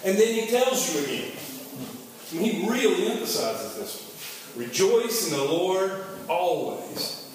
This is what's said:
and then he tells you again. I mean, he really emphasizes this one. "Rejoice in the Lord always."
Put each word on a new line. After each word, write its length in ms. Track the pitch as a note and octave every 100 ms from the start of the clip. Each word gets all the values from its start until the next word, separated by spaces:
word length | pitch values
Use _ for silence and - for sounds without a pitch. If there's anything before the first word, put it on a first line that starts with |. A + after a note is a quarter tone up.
| F#3+
and 100 | G#3
then 180 | A3+ A3+
he 120 | G#3+
tells 460 | B3 B3+ C4 -
you 100 | D3+
again. 280 | - A#2+ - - - - - C3+ - - - - -
I 40 | E3
mean, 260 | G#3 -
he 80 | G#3
really 380 | B3 A3 F3 -
emphasizes 680 | - - - - - - -
this 200 | G2 -
one. 680 | - - - - - A#2+ A#2+
"Rejoice 640 | - G3 A#3 A#3 - E3+
in 80 | C#3+
the 60 |
Lord 480 | C#3 E3 F#3 F#3 F#3+ F#3+ - - -
always." 960 | F3 F3+ - - - - - - - -